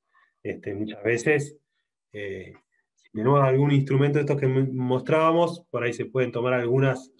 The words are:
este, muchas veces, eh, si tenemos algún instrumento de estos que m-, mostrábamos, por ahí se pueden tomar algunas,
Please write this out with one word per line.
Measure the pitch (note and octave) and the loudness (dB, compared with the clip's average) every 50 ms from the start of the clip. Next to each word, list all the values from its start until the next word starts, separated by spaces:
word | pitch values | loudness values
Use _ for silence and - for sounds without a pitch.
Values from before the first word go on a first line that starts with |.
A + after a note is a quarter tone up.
| _ _ _ _ _ _ _ _ | _ _ _ _ _ _ _ _
este, | - G#2+ F#2 - - G#2+ G2 | -12 -10 -10 -10 -10 -8 -6
muchas | G2+ G#2+ G#2+ - - G#2 | -6 -6 -8 -8 -4 -2
veces, | A2+ A#2+ A#2 - D#3 D3+ C#3+ C#3+ - - _ _ _ _ _ _ _ _ _ _ _ - | -2 -2 0 0 0 0 0 -2 -6 -12 _ _ _ _ _ _ _ _ _ _ _ -14
eh, | G#2 G2+ G2 F#2+ F#2+ F2+ F#2 F#2+ - _ _ _ _ _ _ _ | -12 -10 -10 -10 -10 -12 -16 -20 -20 _ _ _ _ _ _ _
si | _ _ _ | _ _ _
tenemos | - G#2+ A2 C3 C#3+ C#3+ C3+ | -8 -2 2 2 4 4 4
algún | C3 C3 C3+ C#3+ C#3+ | 4 4 2 4 4
instrumento | C#3+ C#3 C3+ - C3 C3+ C#3+ C#3+ C#3+ | 2 2 2 2 2 2 2 2 2
de | D3+ C#3+ | 0 0
estos | C#3+ C#3+ C#3 | 0 0 0
que | C3+ | 0
m-, | C3 C3 C3+ C3+ C3 | 0 2 0 0 0
mostrábamos, | C3 B2+ B2+ B2 B2+ B2 - - D#3 D#3 D#3+ D#3+ E3 E3+ E3+ E3+ E3+ - - _ | -2 -4 -2 0 -2 -2 0 0 2 2 4 4 4 2 2 0 -2 -6 -10 _
por | - A#2+ A#2+ | -6 -4 -4
ahí | A#2+ A#2 | -4 -4
se | - A#2 | -6 -8
pueden | - - C3 B2+ A#2+ | -4 -2 -2 -2 0
tomar | A#2 A#2+ A#2 B2+ B2+ | -2 -2 -2 0 0
algunas, | B2 A#2+ A#2 B2+ C3+ C3+ C3+ B2+ - - - _ | 0 0 0 2 2 2 2 0 -2 -8 -16 _